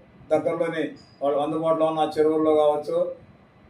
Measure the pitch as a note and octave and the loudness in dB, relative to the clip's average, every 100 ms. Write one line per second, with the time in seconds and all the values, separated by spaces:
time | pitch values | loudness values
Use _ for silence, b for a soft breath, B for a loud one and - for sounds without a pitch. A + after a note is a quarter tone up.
0 | - - - F#3 E3+ E3 E3 D#3+ C#3 - | -18 -16 -2 0 0 -2 -4 -4 -6 -8
1 | B - C#3 D3 D#3+ D#3+ D#3+ D#3+ D#3+ D#3 | B -6 -2 0 -2 -2 0 0 0 0
2 | D3+ D#3 D3+ D#3 D#3 D3+ D3+ D3 D3+ E3+ | -2 2 2 2 2 4 4 0 -2 -2
3 | F3 - - - - _ | -2 -6 -20 -20 -20 _